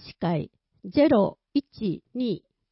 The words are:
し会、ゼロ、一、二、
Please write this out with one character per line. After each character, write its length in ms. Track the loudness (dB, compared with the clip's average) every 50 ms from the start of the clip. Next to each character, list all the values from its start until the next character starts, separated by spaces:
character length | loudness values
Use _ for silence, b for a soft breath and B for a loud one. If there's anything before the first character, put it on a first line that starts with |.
| -16 -20
し 60 | -12 _
会、 300 | -4 -2 -2 -2 -4 -8 _ _ _ _ _ _ -18
ゼ 220 | -4 2 2 4
ロ、 300 | 4 4 4 2 0 -2 _ _ _ _
一、 500 | -6 -6 _ _ -8 -6 -6 -6 -6 _ _ _
二、 280 | -6 -4 -4 -6 -8 _ _ _ _ _ _